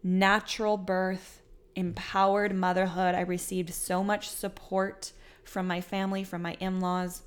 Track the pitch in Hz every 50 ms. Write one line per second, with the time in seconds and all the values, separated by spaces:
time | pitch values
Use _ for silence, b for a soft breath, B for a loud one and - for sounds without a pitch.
0 | - 185 185 190 196 196 202 214 - - - - 220 214 214 202 185 185 185 185
1 | 185 185 190 185 - - - - - - - - - - _ 190 185 175 165 -
2 | - - - 196 196 196 196 208 208 208 196 190 185 180 180 185 190 185 170 185
3 | 185 180 180 180 180 175 180 180 - - 185 185 180 160 180 - - - 185 180
4 | 190 202 208 208 - - - - - 196 190 - - - 190 190 190 196 - -
5 | - - B B B B B B B - - 196 185 185 175 175 185 - - 196
6 | 196 190 196 196 190 190 - 170 170 170 - - - 190 190 185 185 180 180 180
7 | 180 180 180 - -